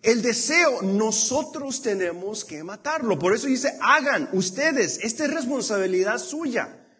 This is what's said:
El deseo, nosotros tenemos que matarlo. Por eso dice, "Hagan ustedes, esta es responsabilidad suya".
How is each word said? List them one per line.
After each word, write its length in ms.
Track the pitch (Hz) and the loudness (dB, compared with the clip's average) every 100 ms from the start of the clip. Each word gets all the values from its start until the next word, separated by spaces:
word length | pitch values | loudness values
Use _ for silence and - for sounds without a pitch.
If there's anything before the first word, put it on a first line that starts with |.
El 200 | 220 240 | 2 2
deseo, 600 | 233 226 - 320 330 240 | 2 0 2 4 4 2
nosotros 1000 | 190 196 220 214 - 262 - 311 277 - | 0 2 2 0 0 0 -2 -8 -8 -4
tenemos 640 | 233 196 175 170 190 214 | -2 -2 -2 -4 -8 -8
que 220 | - 151 165 | -10 -12 -12
matarlo. 520 | 208 285 311 240 170 | -10 -4 -2 0 2
Por 160 | 175 | 2
eso 140 | 214 285 | 2 2
dice, 300 | 254 - - | 0 0 0
"Hagan 480 | 214 294 277 220 143 | 4 4 4 0 0
ustedes, 680 | 185 180 - 302 262 175 - | 0 -2 0 0 2 0 0
esta 200 | 220 220 | -6 -2
es 100 | 302 | -2
responsabilidad 880 | 311 247 269 208 208 190 185 190 226 | -2 -2 -2 -2 0 2 2 0 -2
suya". 600 | - 302 320 233 110 - - | -4 -6 -2 -2 -4 -10 -20